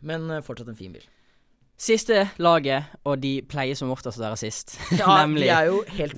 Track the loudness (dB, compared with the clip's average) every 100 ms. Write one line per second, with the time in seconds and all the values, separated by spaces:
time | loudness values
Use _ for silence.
0 | -10 -8 -6 -8 -10 -14 -14 -16 -16 -18
1 | -20 _ _ _ _ _ _ -6 0 2
2 | 4 2 2 2 4 4 2 -2 -4 -8
3 | -4 -2 -2 -4 -6 -4 -4 -4 -4 -6
4 | -8 -6 -6 -6 -8 -10 -12 -14 -2 2
5 | 6 6 6 4 4 4 4 2 -2 -6
6 | -6